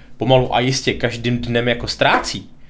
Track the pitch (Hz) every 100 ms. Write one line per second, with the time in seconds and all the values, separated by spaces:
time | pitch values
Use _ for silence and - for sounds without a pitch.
0 | - - 131 131 123 120 127 131 - -
1 | 120 117 117 120 117 120 123 117 110 -
2 | 139 240 - 98 - - -